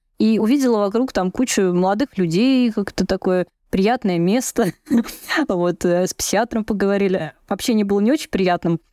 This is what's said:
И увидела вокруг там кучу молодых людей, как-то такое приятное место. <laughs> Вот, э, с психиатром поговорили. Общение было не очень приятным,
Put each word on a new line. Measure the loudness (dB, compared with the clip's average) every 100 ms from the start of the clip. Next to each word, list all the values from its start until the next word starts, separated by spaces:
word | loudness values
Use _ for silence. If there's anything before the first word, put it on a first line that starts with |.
| _ _
И | 0 2
увидела | 2 2 2 2
вокруг | 0 0 -2
там | -2 -2
кучу | -2 -2 0 2
молодых | 2 2 0 -2 -2
людей, | 0 2 2 2 2
как-то | 0 -6 -4 -2
такое | -2 0 0 -2 _ _
приятное | 0 2 2 0 0
место. | 2 0 -2 -2 -2 -4 -2
<laughs> | -2 -2 -10 -6 -4 -2
Вот, | 0 0 0
э, | 0 2 0
с |
психиатром | -4 -4 -2 -2 -4
поговорили. | -4 -2 0 2 0 0 -4 -12 _
Общение | -6 0 0
было | 2 2
не | 2
очень | 0 -2
приятным, | -2 0 0 0 -2 _